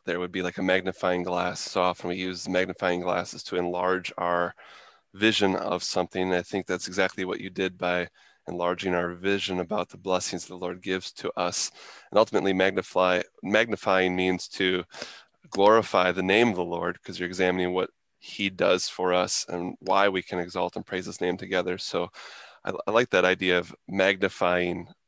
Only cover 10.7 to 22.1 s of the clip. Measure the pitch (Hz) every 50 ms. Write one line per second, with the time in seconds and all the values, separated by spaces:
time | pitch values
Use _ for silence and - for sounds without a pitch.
10.7 | 90 92 - 95 92 92 - - - - - 92 - - 87 90 - - - -
11.7 | - - - - - - - - - 104 113 - 110 98 87 98 95 92 92 98
12.7 | 95 95 90 - - 92 92 90 90 - - - _ _ - 95 104 107 117 117
13.7 | 107 - - 104 95 92 92 92 90 90 92 92 92 90 - - - - 95 92
14.7 | 92 90 87 - - - - - - - - _ _ _ _ - - 98 98 104
15.7 | 110 113 104 - - 95 90 92 87 95 92 95 98 110 120 120 95 90 87 85
16.7 | 87 85 87 87 87 - - - 90 90 90 87 90 92 92 90 90 92 90 90
17.7 | 90 92 90 - _ _ _ _ _ _ - - - - 101 98 95 92 95 95
18.7 | 92 92 - - - - 90 90 90 90 92 95 - - - - 87 87 87 90
19.7 | - - 92 92 95 98 101 101 95 92 - - 98 90 87 90 90 92 85 90
20.7 | - 92 92 - 98 92 92 - 92 - 87 90 90 90 92 92 95 92 90 90
21.7 | 90 92 - - - 87 87 87